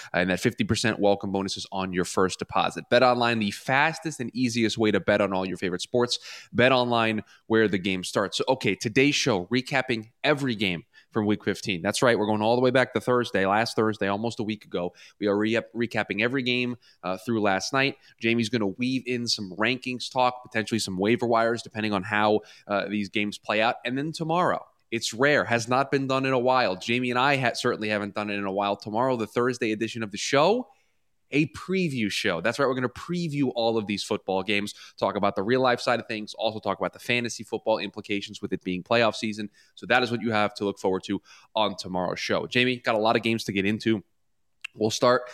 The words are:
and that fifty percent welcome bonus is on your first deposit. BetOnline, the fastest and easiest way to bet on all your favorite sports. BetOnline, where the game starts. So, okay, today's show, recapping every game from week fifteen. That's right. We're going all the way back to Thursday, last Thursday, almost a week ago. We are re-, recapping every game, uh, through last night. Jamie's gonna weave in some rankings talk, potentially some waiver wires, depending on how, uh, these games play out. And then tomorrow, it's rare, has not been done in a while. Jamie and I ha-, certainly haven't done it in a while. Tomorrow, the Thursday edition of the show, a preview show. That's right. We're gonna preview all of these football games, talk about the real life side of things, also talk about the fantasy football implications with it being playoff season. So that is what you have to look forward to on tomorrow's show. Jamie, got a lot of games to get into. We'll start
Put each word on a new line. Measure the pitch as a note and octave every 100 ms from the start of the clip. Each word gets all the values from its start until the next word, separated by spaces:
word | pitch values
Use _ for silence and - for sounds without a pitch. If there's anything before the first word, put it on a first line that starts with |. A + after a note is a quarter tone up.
| -
and | E2+ F2+
that | F2+
fifty | A#2+ -
percent | G#2 A2 A2 -
welcome | G2+ G2 G2+
bonus | G2 G2 -
is | -
on | F#2+ F#2+
your | F2+
first | F2 - F#2+ -
deposit. | - F#2 F2 E2+ -
BetOnline, | A#2+ B2+ B2 A#2 A#2
the | G2+
fastest | - - C3+ D#3+ D#3 D#3+ -
and | A#2
easiest | A#2+ B2 A#2 A2 A2+
way | G#2+
to | G2+
bet | F2 G#2
on | G2
all | F#2+ F#2+
your | F2+
favorite | F#2+ F2+
sports. | - B2 A#2+ - - - -
BetOnline, | G#2 B2 C3 B2 A#2 A2 G#2+ - - -
where | A2 G#2+
the | G2
game | F#2+ F#2
starts. | - A#2 F#2+ -
So, | A#2+
okay, | C3 A2+
today's | F#2+ A#2 C3 C#3+
show, | C#3+ C#3 G2 F2
recapping | B2+ - C3+ - A2+ A2 _
every | C#3 D3 C#3
game | G#2 G2 E2+ - - _
from | A2+
week | G#2 G2+
fifteen. | G#2 F#2+ A2 F2+
That's | F#2+ -
right. | B2+ G#2+
We're | G#2
going | G#2+
all | G#2+ B2
the |
way | B2+
back | B2+ B2
to | G#2+
Thursday, | B2+ B2 A#2 G2 F#2+
last | G#2 A#2
Thursday, | - A2 G#2 G2
almost | G2+ A2+ -
a |
week | G#2+ G#2+ -
ago. | F#2 F2 - - _
We | G2+
are | G2+
re-, | A2 A2+ -
recapping | A2+ A#2 A2+ G2+ G2+
every | A#2+ C3+
game, | B2 B2 B2 A#2+ _ _
uh, | F2 F#2
through | - A2+
last | G#2 F#2+ -
night. | C3+ C3+ - - _
Jamie's | A2+ A#2 G#2+
gonna | A#2+ G2
weave | F#2+ B2 C3 A2+
in | B2 A#2
some | - G2 F2+
rankings | A2 B2+ C3 B2 -
talk, | C3 B2+ -
potentially | - A2+ G#2 A2
some | - F#2
waiver | G#2 A#2 A#2
wires, | A2+ A#2 A#2
depending | - A2 G#2+
on | G2+
how, | G2+ G#2+ G#2+ G#2+ - - -
uh, | G2+ F#2+
these | G#2 G2
games | G#2+ G#2 -
play | - G#2+
out. | A2+ - A#2+
And | C3+
then | D#3
tomorrow, | D#3 D#3+ E3+ D#3 - - _ _
it's | A2+ -
rare, | A2 C#3 C#3 F#2+
has | A#2 A2
not | B2+ C#3
been | C#3+ C3+
done | C3 C3+
in |
a | C3
while. | B2+ B2+ G#2+ F#2
Jamie | - A#2+ B2
and | B2
I | C#3 C3+
ha-, | A#2+
certainly | - B2 G#2 G#2+
haven't | G#2 G#2
done | G#2+ G#2
it |
in | G2+
a | G2+
while. | F#2+ G2+ G#2
Tomorrow, | A2 G#2+ C3 B2
the | G2+
Thursday | B2 B2 A#2+ A2+
edition | A2 A2+ A#2
of | A2
the | G2+
show, | - C#3 E3+ A#3+ - _ _ _ _ _ _
a | C#3 D#3+
preview | - - F#3+ E3+ B2+ G#2
show. | - G#2 E2
That's | G#2 A#2+
right. | C3
We're | C3
gonna | B2
preview | - - F3 E3+ C#3+ B2+ A#2+
all | A2+ A2+
of | G2+
these | G2
football | - G#2 - F#2+
games, | F#2 G2+ G2+ - - -
talk | G2+ G2
about | G2+
the | G2
real | G2+ B2+
life | B2+ B2
side | - A#2
of | A2
things, | A2 G#2
also | - A2 A2
talk | G2+ F#2+
about | F#2
the | -
fantasy | - A#2+ A#2+ -
football | A2 A2 A2 A2
implications | G2 G#2+ - G2+ G#2+ G2
with | G2+
it | F#2+
being | F#2 F2+
playoff | - A#2+ A2+ -
season. | A2 G#2+ G#2+ - _
So | - F#2
that | B2
is | A#2+
what | A#2+
you | A2+
have | G#2+ G#2
to | -
look | G2+ -
forward | G2 F#2 -
to | G2 - - _
on | A2 G2+
tomorrow's | F#2+ F#2+ F2+ F2+ -
show. | - F#2 -
Jamie, | B2 B2+ B2
got | B2
a | A2
lot | A2 A#2
of |
games | A2+ A2+
to | -
get | G2 F#2+
into. | G#2+ A2+ G#2+ - _ _ _ _ _ - -
We'll | A2
start | - B2 B2+ -